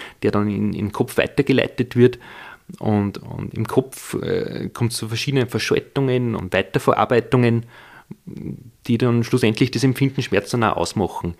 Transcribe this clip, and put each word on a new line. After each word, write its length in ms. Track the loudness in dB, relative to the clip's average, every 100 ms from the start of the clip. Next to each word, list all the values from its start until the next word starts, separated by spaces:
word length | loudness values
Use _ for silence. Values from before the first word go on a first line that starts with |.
| -18 -4
der 80 | -2
dann 160 | 0 0
in, 260 | 0 -2
in 120 | -2 -4
den 40 |
Kopf 240 | -2 -2 0
weitergeleitet 800 | -2 0 2 2 2 -2 -2 4
wird. 220 | 4 4 -14 -20 -20 -20 -20 -8
Und, 380 | -2 0 0 -4
und 360 | -12 -10 -8
im 100 | -6 -2
Kopf, 460 | 0 -2 -6 -10
äh, 540 | -6 -2 -2 -4 -6 -8
kommt 160 | -4 -4
es 80 | -4
zu 80 | -6
verschiedenen 400 | -6 -2 0 0
Verschaltungen 840 | -2 0 0 0 -2 0 0 0
und 180 | -4 -2
Weiterverarbeitungen, 1120 | -2 0 0 2 2 4 2 4 4 4 2 -2 -14 -20 -20 -20 -20 -16 -12 -10 -12 -14 _ -2
die 100 | 2
dann 240 | 4 2
schlussendlich 480 | 2 2 2 2 2
das 140 | 2
Empfinden 360 | 2 2 0 0
Schmerz 280 | 0 0 0
dann 140 | 0
auch 120 | 2 2
ausmachen. 580 | 0 0 -2 -2 -8